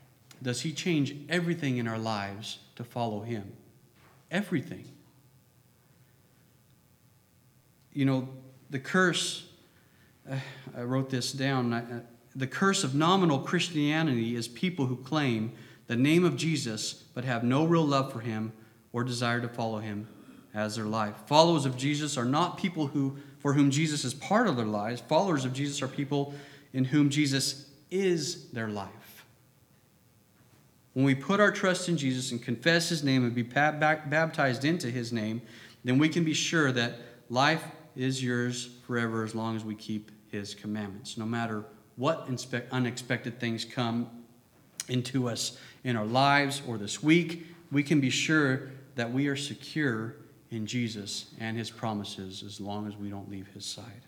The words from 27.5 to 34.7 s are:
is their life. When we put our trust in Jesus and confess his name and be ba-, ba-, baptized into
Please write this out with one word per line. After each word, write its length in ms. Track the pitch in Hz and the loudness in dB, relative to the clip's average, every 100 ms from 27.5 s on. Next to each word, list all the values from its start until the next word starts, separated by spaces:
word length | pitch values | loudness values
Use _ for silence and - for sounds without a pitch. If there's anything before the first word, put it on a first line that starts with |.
| - - - - | -4 -12 -20 -6
is 600 | 185 190 170 143 - - | 0 2 2 -2 -8 -10
their 180 | 117 110 | -6 -4
life. 580 | 104 95 - - - - _ _ _ _ _ _ _ _ _ _ _ _ _ _ _ _ | -6 -8 -14 -20 -20 -20 _ _ _ _ _ _ _ _ _ _ _ _ _ _ _ _
When 100 | 131 | 2
we 100 | 139 | 4
put 260 | 135 - 202 | 4 2 4
our 100 | 202 | 4
trust 380 | - 190 175 - | 4 0 0 0
in 80 | 160 | 0
Jesus 360 | 135 127 127 | 0 -2 -2
and 100 | 120 | -4
confess 460 | - 117 165 170 165 | -4 0 4 4 2
his 140 | 160 | 0
name 220 | 143 131 | 2 4
and 100 | 120 | 2
be 80 | 120 | 0
ba-, 340 | 117 143 151 147 | 0 2 2 4
ba-, 240 | 151 156 143 | 2 2 0
baptized 560 | 151 160 160 135 117 | 0 0 2 0 2
into 260 | 143 | 0